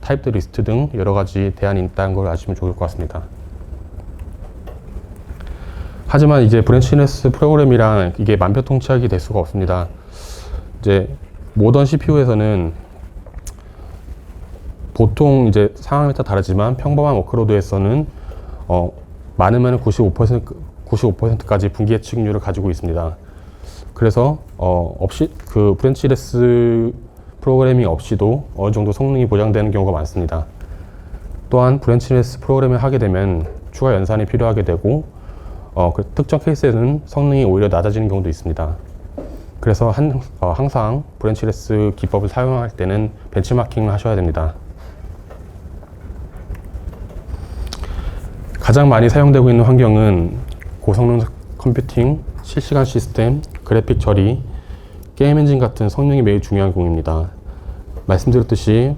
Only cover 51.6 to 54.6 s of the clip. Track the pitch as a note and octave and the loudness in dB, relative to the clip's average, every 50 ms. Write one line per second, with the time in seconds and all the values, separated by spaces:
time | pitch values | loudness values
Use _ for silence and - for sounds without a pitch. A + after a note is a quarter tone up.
51.6 | - C3 A#2 C3+ B2+ - - B2 A#2+ C3 D3+ D#3 - - - - - - - C#3+ | -2 0 0 0 -2 -2 0 0 2 2 0 -2 -4 -10 -12 -12 -12 -8 -6 -6
52.6 | - - D3 C#3 C3+ C3 - A#2+ A2 - - - A2+ A#2 C3+ D3 D3+ - - - | -4 0 0 0 0 2 0 -2 -4 -2 -2 0 0 2 0 0 -4 -8 -12 -10
53.6 | - - A2 A2+ A2 - - - - A2 G#2 G2 F#2+ G#2+ C3 C#3 - - - - | -2 0 0 2 2 0 0 0 2 2 4 4 4 2 0 -2 -6 -8 -10 -12